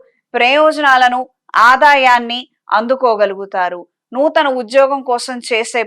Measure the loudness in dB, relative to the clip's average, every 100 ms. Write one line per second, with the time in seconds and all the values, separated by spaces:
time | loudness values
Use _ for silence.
0 | _ _ _ -2 0 2 2 2 2 4
1 | 2 0 -8 _ _ 2 4 4 4 4
2 | 4 2 0 -10 -12 _ -4 -2 0 0
3 | 0 0 -2 -4 -8 -6 -6 -8 -16 _
4 | _ -4 -2 0 -2 -4 -2 2 2 0
5 | -4 -6 -6 -12 -6 -4 -4 -6